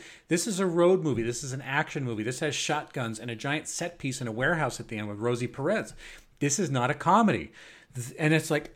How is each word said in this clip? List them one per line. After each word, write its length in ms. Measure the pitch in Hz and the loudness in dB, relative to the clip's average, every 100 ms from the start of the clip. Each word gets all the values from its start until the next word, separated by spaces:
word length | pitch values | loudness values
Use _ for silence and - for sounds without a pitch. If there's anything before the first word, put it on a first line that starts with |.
| - - _ | -8 -20 _
this 180 | 160 240 | -2 0
is 140 | 185 | 0
a 60 | 190 | 0
road 360 | 170 175 185 | 6 6 6
movie. 200 | 160 117 | 4 0
This 200 | 113 123 | 0 -4
is 100 | 139 | -6
an 100 | 131 | -8
action 420 | 120 139 156 151 | -2 -2 0 -2
movie. 180 | 131 107 | -4 -2
This 180 | 107 131 | -4 -2
has 140 | 156 | -2
shotguns 640 | 131 - 147 143 - 117 110 | -2 -2 -2 -4 -6 -6 -6
and 120 | 120 | -8
a 40 | 113 | -6
giant 300 | 139 151 - | -4 -4 -4
set 300 | - 175 - | -6 -6 -6
piece 220 | 139 127 | -6 -4
in 80 | 120 | -6
a 40 | |
warehouse 460 | 110 135 170 139 - | 0 2 2 0 -4
at 80 | - | -8
the 100 | 110 | -6
end 100 | 104 | -6
with 100 | 104 | -2
Rosie 300 | 117 123 120 | 0 0 -2
Perez. 460 | - 143 214 220 - - - - _ | -2 0 0 -2 -10 -18 -20 -20 _
This 200 | 143 139 | 0 0
is 120 | 170 | 0
not 200 | 135 123 | 2 2
a 40 | |
comedy." 560 | 147 165 196 214 117 76 - - - - | 2 4 6 6 4 -2 -12 -20 -20 -14
Th-, 200 | - 117 - | -12 -10 -2
and 140 | 156 | 2
it's 180 | 156 156 | 2 2
like, 200 | 151 - | 0 -2